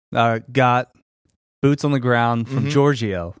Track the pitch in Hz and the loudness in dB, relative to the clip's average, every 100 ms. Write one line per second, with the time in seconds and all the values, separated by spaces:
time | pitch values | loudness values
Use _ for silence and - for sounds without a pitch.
0 | _ 120 117 113 127 127 123 123 123 _ | _ 0 0 0 -4 0 2 2 -2 _
1 | _ _ _ _ _ _ 139 147 147 139 | _ _ _ _ _ _ 0 0 0 0
2 | 123 120 117 117 117 131 143 143 143 127 | 0 2 2 -2 -4 -4 -2 2 2 0
3 | 110 92 85 - | -4 -4 -8 -12